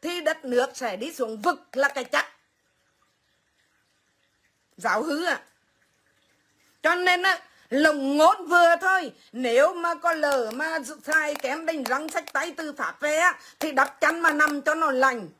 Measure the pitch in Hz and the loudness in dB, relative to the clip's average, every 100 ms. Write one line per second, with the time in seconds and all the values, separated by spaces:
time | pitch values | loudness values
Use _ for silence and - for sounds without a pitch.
0 | 311 349 311 320 262 247 262 - 240 196 | -6 -4 -4 -6 -2 0 0 -4 -8 -8
1 | 262 - 233 220 214 311 _ 247 277 277 | -10 -6 -8 -4 -2 -4 _ -2 -2 -2
2 | 254 285 - _ _ _ _ _ _ _ | -4 -4 -4 _ _ _ _ _ _ _
3 | _ _ _ _ _ _ _ _ _ _ | _ _ _ _ _ _ _ _ _ _
4 | _ _ _ _ _ _ _ _ 220 196 | _ _ _ _ _ _ _ _ -2 0
5 | 302 294 349 269 - _ _ _ _ _ | 0 -2 -2 -4 -8 _ _ _ _ _
6 | _ _ _ _ _ _ _ _ 311 349 | _ _ _ _ _ _ _ _ 0 2
7 | 359 359 370 349 - _ _ 262 311 302 | 2 2 2 0 -4 _ _ 2 2 2
8 | 269 285 320 403 349 349 339 339 370 381 | 0 4 4 4 2 4 6 4 2 0
9 | 302 - _ 226 254 233 302 359 339 330 | -2 -12 _ -6 0 4 4 2 -4 -2
10 | 349 330 294 277 226 233 311 320 254 302 | -2 0 0 0 -2 -4 -4 -6 -8 -16
11 | - 311 302 294 269 294 330 320 254 262 | -2 0 0 -4 -6 -6 -4 -6 -4 -4
12 | 311 - - 277 330 311 320 285 185 175 | -4 -8 -6 -6 -6 -8 -10 -6 -8 -4
13 | 294 302 359 - - _ 311 269 262 - | -2 2 2 0 -12 _ -4 2 0 2
14 | 302 330 330 294 302 294 285 311 320 262 | 0 2 0 4 2 2 -2 0 0 2
15 | 262 247 180 - | 2 0 -10 -18